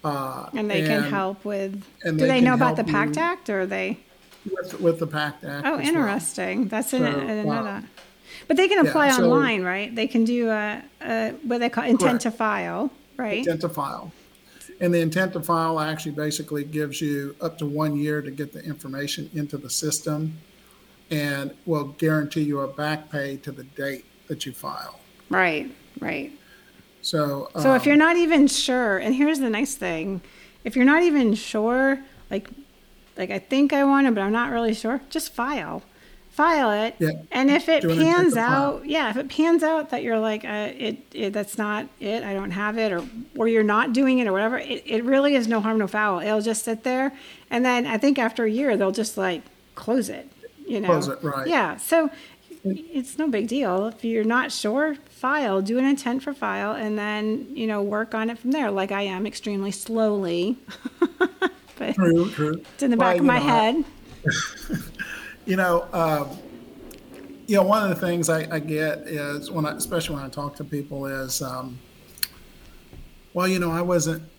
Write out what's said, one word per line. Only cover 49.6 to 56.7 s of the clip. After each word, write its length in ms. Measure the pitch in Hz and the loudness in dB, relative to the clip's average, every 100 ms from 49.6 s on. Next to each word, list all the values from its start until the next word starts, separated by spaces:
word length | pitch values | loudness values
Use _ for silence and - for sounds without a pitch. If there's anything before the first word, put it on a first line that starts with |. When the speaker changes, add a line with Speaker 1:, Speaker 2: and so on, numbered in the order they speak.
| _ - | _ -10
Speaker 2:
close 340 | - 254 196 | 0 0 0
it, 200 | - - - - - 359 | -8 -14 -20 -20 -16 -6
you 120 | 220 | -2
know? 100 | 190 | 2
Speaker 1:
Close 200 | 160 143 | 2 2
it, 140 | 135 | -4
right. 240 | 156 139 131 | -4 -2 0
Speaker 2:
Yeah. 320 | 311 180 - | 0 0 -4
So 320 | - 330 302 - - - _ 320 | 2 2 2 -4 -20 -20 _ -8
Speaker 1:
And 140 | 196 302 330 | -6 -6 -6
Speaker 2:
it's 240 | 311 254 - | -6 -6 -4
no 120 | 311 | -2
big 180 | 220 214 | 0 -2
deal. 380 | 262 233 185 214 | -2 0 0 -2
If 180 | 226 | -4
you're 200 | 226 226 | -2 0
not 280 | 220 240 - | 2 2 0
sure, 440 | - 214 254 311 285 - | -4 -2 0 0 -2 -12
file, 540 | - 254 302 247 190 | -6 -2 0 0 0
do 160 | 196 240 | 0 2
an 80 | 269 | 2
intent 360 | 277 240 262 | 2 0 -4
for 120 | 294 | -6
file, 380 | 269 214 196 202 | -6 -4 -4 -4